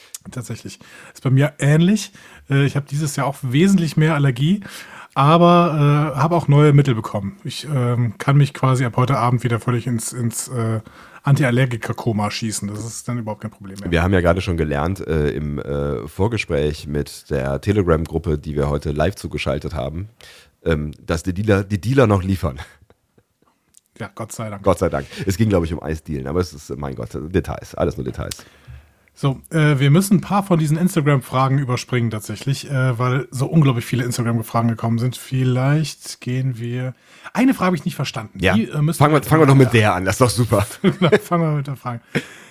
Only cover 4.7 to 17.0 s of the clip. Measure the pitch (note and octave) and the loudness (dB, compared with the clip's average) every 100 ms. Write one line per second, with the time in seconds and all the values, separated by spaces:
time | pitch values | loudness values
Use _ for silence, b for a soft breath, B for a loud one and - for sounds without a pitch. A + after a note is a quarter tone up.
4.7 | B B B B - C#3+ E3+ F3 F3 F3 | B B B B 2 4 6 6 6 4
5.7 | D3+ D3 D3 D3+ C3 E3 F3 - C#3+ D3+ | 4 4 2 0 0 0 2 4 6 8
6.7 | C#3+ C#3 A2 - G#2+ G2 - C#3+ - C3+ | 6 6 2 -4 -6 -6 -10 -12 -10 -4
7.7 | C#3 A#2+ A#2+ A#2+ - - C#3+ C#3 - C3 | -2 0 0 -2 -2 4 4 4 2 2
8.7 | B2+ B2 A#2 B2+ A#2+ A#2+ B2 A#2+ A2+ - | 2 0 0 0 2 2 0 0 -2 0
9.7 | A#2+ B2+ A#2 - B2 A#2 - - B2+ A2+ | -2 -2 -4 -4 -4 -4 -4 -6 -4 -2
10.7 | A2 B B B B C#3+ C#3+ C3 A#2+ C3 | -4 B B B B 0 2 2 2 0
11.7 | A#2 - G#2+ A#2+ G#2 G#2 - A2+ G2+ G#2 | -2 -8 -6 -4 -2 -2 -4 -6 -6 -8
12.7 | G#2 A2+ - - A#2+ G#2+ G#2 A2 - G2 | -8 -10 -10 -8 -8 -8 -10 -12 -14 -16
13.7 | F#2+ F#2+ E2 F2 F#2+ E2+ F2+ F#2+ E2 D2+ | -12 -2 0 2 2 4 2 0 -2 -2
14.7 | C#2+ E2 G2 - D#2 D2 A#1+ D2+ C#2+ B1+ | -2 -2 -4 -2 0 0 -2 -6 -6 -6
15.7 | C#2+ C#2+ B1 B1 - G#2 A2 - D2 D2 | -4 -4 -6 -8 -2 -2 -2 -2 0 0
16.7 | D2 D2 D2 | -4 -6 -6